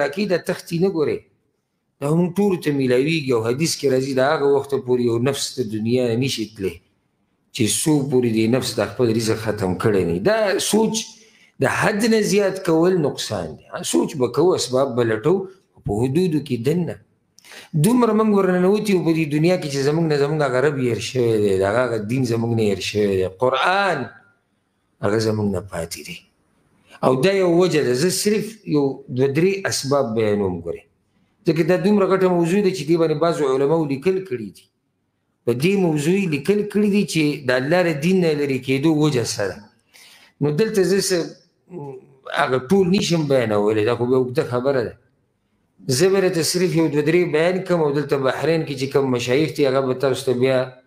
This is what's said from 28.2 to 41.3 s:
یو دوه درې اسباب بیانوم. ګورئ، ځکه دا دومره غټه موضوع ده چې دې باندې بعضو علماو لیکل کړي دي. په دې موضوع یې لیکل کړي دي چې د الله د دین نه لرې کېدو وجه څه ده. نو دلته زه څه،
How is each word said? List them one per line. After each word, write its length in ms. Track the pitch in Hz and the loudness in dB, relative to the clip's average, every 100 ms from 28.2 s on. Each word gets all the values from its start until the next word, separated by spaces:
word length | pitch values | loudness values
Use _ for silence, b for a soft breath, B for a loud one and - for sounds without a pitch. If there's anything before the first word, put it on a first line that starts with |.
| 208 214 214 - - 147 | 0 0 -2 -10 -2 0
یو 100 | 139 131 - | 0 -2 -8
دوه 180 | 127 139 135 | 0 0 2
درې 140 | 185 196 135 | 2 0 -4
اسباب 340 | - 131 139 123 110 | -4 0 0 0 0
بیانوم. 400 | 107 101 95 87 82 | 0 0 -2 -4 -8
ګورئ، 180 | - - _ _ _ _ _ - | -12 -14 _ _ _ _ _ -2
ځکه 160 | 156 165 | 0 2
دا 40 | 180 185 | 2 2
دومره 200 | 208 180 | 2 2
غټه 160 | 185 185 175 | 2 2 2
موضوع 240 | 165 196 | 2 2
ده 100 | 190 143 | 0 -2
چې 60 | 143 | 0
دې 60 | 165 | 2
باندې 140 | 160 147 170 | 2 2 0
بعضو 180 | 160 139 135 | 0 0 2
علماو 340 | 143 165 151 | 2 0 0
لیکل 240 | 135 185 190 185 | -2 -2 -2 -4
کړي 200 | 120 101 - | -8 -10 -14
دي. 100 | _ _ _ _ _ _ _ _ - | _ _ _ _ _ _ _ _ -4
په 60 | |
دې 200 | 120 170 196 180 | 0 2 2 2
موضوع 300 | 151 147 196 | 2 0 0
یې 60 | 185 143 | 0 -2
لیکل 240 | 147 208 208 | 0 0 0
کړي 160 | 208 208 208 | 0 2 2
دي 80 | 170 | 0
چې 120 | 160 147 147 131 | 0 0 0 0
د 40 | 127 | 0
الله 200 | 139 180 | 2 2
د 80 | 170 147 160 | 2 0 0
دین 120 | 190 | 2
نه 100 | 170 147 | 2 0
لرې 200 | 143 127 127 | 0 -2 -2
کېدو 220 | 131 160 151 | 0 2 2
وجه 200 | 151 127 107 | 2 0 -2
څه 100 | - 98 | -4 -6
ده. 80 | 90 - _ _ B B B B _ | -6 -16 _ _ B B B B _
نو 60 | 143 151 | -2 0
دلته 220 | 220 214 | 0 2
زه 160 | 175 196 185 | 2 0 0
څه، 80 | 175 151 | -2 -2